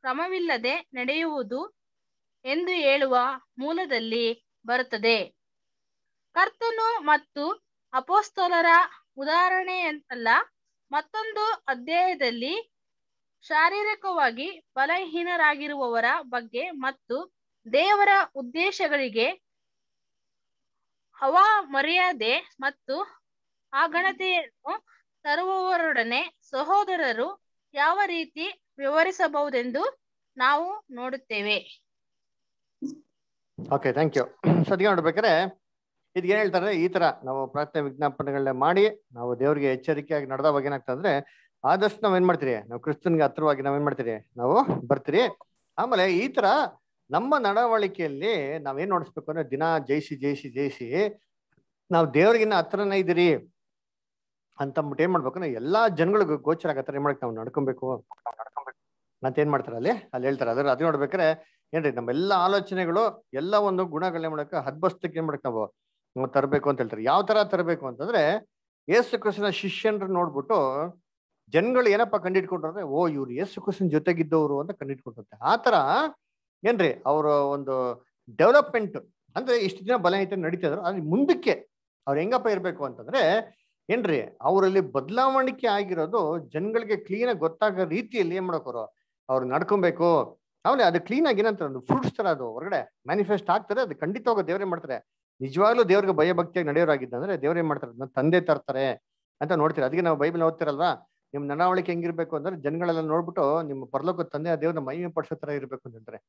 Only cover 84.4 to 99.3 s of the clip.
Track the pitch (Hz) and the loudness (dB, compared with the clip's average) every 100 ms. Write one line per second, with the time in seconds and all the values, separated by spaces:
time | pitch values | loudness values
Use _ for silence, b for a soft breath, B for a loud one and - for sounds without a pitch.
84.4 | 131 190 196 190 160 139 139 226 262 269 | 2 4 4 2 0 -4 -2 0 2 2
85.4 | 262 262 240 202 202 175 156 220 160 170 | 0 -2 -2 0 -2 -4 -2 -2 -2 -4
86.4 | 139 156 196 226 214 202 208 196 247 202 | -6 -6 -2 -4 -2 -4 -4 -4 -2 0
87.4 | 160 165 214 185 180 175 220 240 170 185 | -2 0 -2 0 -2 -2 -4 -2 -2 -2
88.4 | 185 165 131 120 110 _ _ _ - 131 | -4 -4 -6 -10 -10 _ _ _ -2 -2
89.4 | 127 139 175 202 175 - 170 160 120 - | 0 -2 2 2 2 4 4 4 2 -8
90.4 | _ _ - 269 226 - - 247 320 202 | _ _ 0 4 4 4 0 0 2 2
91.4 | 220 208 151 131 - 269 247 - 196 147 | 0 0 -6 -8 0 0 0 -2 -2 -2
92.4 | 123 113 175 175 113 _ 127 185 196 202 | -4 -8 -4 -4 -6 _ -4 -2 0 0
93.4 | 202 190 190 208 233 143 156 214 233 220 | 2 0 0 -2 -2 -4 -6 -2 0 0
94.4 | 160 190 196 170 147 120 _ _ _ _ | 0 -2 -2 -6 -6 -10 _ _ _ _
95.4 | 135 139 208 240 214 196 196 160 160 180 | -6 4 4 6 6 6 4 2 4 2
96.4 | 170 180 156 147 170 143 123 120 190 175 | 0 -2 0 2 2 2 0 -6 -4 -2
97.4 | 139 170 160 143 123 120 131 - 147 175 | -2 0 -2 -2 -6 -10 -8 0 4 4
98.4 | 180 143 - 131 135 - _ _ _ | 4 -2 0 -2 -2 -4 _ _ _